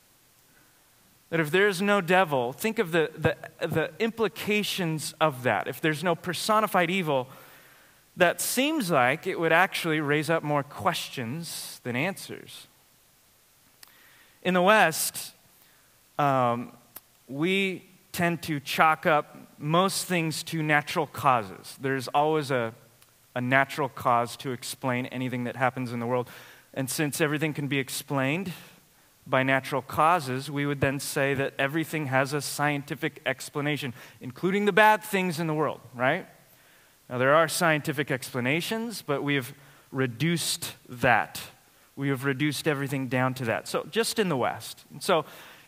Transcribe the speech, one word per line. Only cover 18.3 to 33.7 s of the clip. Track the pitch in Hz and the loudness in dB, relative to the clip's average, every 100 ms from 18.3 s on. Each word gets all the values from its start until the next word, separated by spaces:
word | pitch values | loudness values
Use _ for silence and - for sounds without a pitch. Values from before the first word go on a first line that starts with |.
| 170 | 0
to | - 143 | -4 -6
chalk | - - 160 156 | -2 2 4 4
up | 180 151 - - - - | 2 2 0 -12 -20 -10
most | 147 170 190 - | 0 2 2 0
things | - 180 160 151 | -4 -2 -2 -4
to | - 165 | -6 -4
natural | 151 147 147 180 147 | 2 2 2 -2 -4
causes. | - 143 123 98 - - - | 0 2 2 0 -10 -16 -8
There's | 135 135 123 | -4 -2 0
always | 147 151 156 135 | 2 2 2 0
a, | 131 113 113 - _ _ _ _ | -2 -2 -6 -20 _ _ _ _
a | 123 | -6
natural | 123 135 135 - 139 | 2 4 4 0 -4
cause | - 131 120 120 - | -2 2 2 2 -4
to | 143 | -8
explain | 120 - - 135 123 127 | -8 -8 -6 -2 -2 -4
anything | 127 127 123 | -6 -4 -4
that | 120 117 | -6 0
happens | 127 131 123 | -2 0 -6
in | 120 | -4
the | 117 | -2
world. | 127 120 - - - _ | -2 -4 -10 -20 -20 _
And | - 131 | -8 -6
since | - 151 - | -2 -2 0
everything | 151 147 156 | 0 0 -2
can | 147 143 | -4 -4
be | 139 | -2
explained | 131 - - 139 131 165 190 - - - _ _ _ _ - | -4 -8 -4 -2 0 -2 -4 -10 -16 -20 _ _ _ _ -2
by | 131 | 2
natural | 131 135 131 139 | 4 2 0 -4
causes, | - - 156 180 131 127 135 | -4 2 4 4 0 -6 -4
we | 143 143 | -4 -2
would | 143 | 0
then | 139 139 | 0 -2
say | - 151 139 | -4 0 0
that | 135 135 - | 2 -2 0
everything | 139 160 160 156 139 | -2 0 -4 -4 0
has | 131 139 | 2 2
a | 147 | -2
scientific | 131 - 147 143 139 156 156 - | -4 -2 0 0 -4 -6 -6 -4
explanation, | - 131 - 151 147 | -4 -4 -6 -6 -4